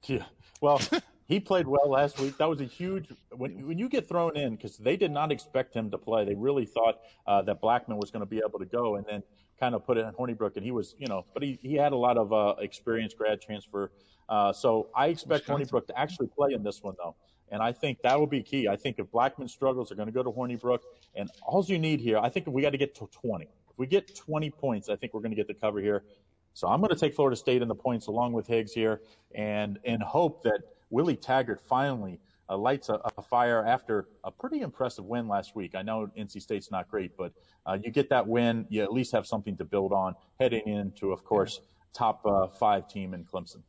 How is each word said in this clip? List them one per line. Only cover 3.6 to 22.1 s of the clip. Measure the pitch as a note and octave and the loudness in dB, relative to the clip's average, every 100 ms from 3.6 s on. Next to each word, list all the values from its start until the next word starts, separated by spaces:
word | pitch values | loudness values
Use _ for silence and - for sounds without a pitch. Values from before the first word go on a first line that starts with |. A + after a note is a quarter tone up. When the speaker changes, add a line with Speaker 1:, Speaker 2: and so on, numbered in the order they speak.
| C3+ | -8
Speaker 1:
when | E3 | -6
you | B3 | -2
get | C4+ - | -2 0
thrown | F3 E3+ D3 | 0 0 0
in, | C#3 A2 | -4 -4
'cause | G#2+ - | -10 -2
they | G#2+ F3 | 0 2
did | F#3 | 2
not | C#3+ D3+ | 2 0
expect | D3 - C3 B2+ | -2 -2 -2 -2
him | A#2 G#2+ | -2 -4
to | G2 | -6
play. | - A2+ | 0 2
They | G#2 | 2
really | G2+ A#2+ C#3 A2+ | 0 2 0 0
thought, | - A2+ A2+ - _ - | 4 4 4 -6 _ 2
uh, | G2+ | 2
that | F#2+ G2+ | 2 0
Blackman | A2 A#2+ - G#2+ | 2 2 0 -6
was | G2+ | -6
gonna | A2+ G2+ | -6 -6
be | A2 | -2
able | G#2+ G#2 | -2 -4
to | F#2+ | -4
go, | A#2+ A#2+ G2+ | -2 0 -2
and | G#2 | -4
then | G#2 - _ _ _ | -8 -10 _ _ _
kind | B2+ A#2 | -2 -2
of | - | 0
put | A#2+ | 0
it | |
on | A2 | 0
Hornibrook, | G#2+ B2+ A2+ G#2+ G#2 | -4 -6 -2 -2 -4
and | |
he | G#2 | -6
was, | B2 G2 - | -4 -6 -8
you | C3+ | -6
know, | G2 F2+ | -6 -6
but | - | -6
he, | C#3+ B2+ | -6 -6
he | C3+ | -4
had | D3 C#3+ | 2 2
a | C3+ | 4
lot | B2 A#2 | 4 4
of, | G#2 | 4
uh, | G#2+ G#2 - | 4 4 2
experience, | G2+ - - A2+ A2 | -4 -8 -4 -2 -4
grad | - G#2+ G#2+ | -4 -2 -2
transfer. | - G#2+ - G2+ G2 _ _ _ _ | -4 -12 -8 -6 -6 _ _ _ _
Uh, | A2 G2+ | 2 2
so | F#2+ C3 A2+ G#2+ | 4 4 4 2
I | - C#3+ | 0 0
expect | E3 C3+ D3+ - | 0 0 -2 0
Speaker 2:
Wisconsin. | C#3+ C#3 | -2 0
Speaker 1:
Hornibrook | B2+ - | -2 -2
to | B2 | -4
actually | D3+ F3+ B2+ | -4 -2 -6
play | - C#3+ | 0 0
in | B2+ | 0
this | G#2 - | -4 -6
one, | G2+ F#2 | -10 -10
though. | F2 - _ _ _ | -10 -12 _ _ _
And | G#2 | -2
I | A2+ | -2
think | A#2 D3+ B2+ | -2 -4 0
that | B2 C#3 | 2 4
will | D3 | 2
be | C3+ | 0
key. | G#2+ C#3 G#2+ | -2 -2 0
I | |
think | G2+ C#3+ A#2 | 0 -2 -6
if | G2 | -4
Blackman | A#2 C3 - B2+ | 0 0 0 -14
struggles, | - C3+ B2+ A#2 | -2 -2 0 -4
they're | G2 | -6
gonna | G#2+ | -4
go | A#2 | -2
to | B2+ | -4
Hornibrook. | A#2 B2 A#2+ A#2+ B2 - - _ | -4 -6 -4 0 0 -2 -20 _
And | - F2 - | -10 -10 -10
all | - F3+ | -2 0
you | G3 F#3 | 2 0
need | D#3+ D3+ | 2 0
here, | A#2 | 2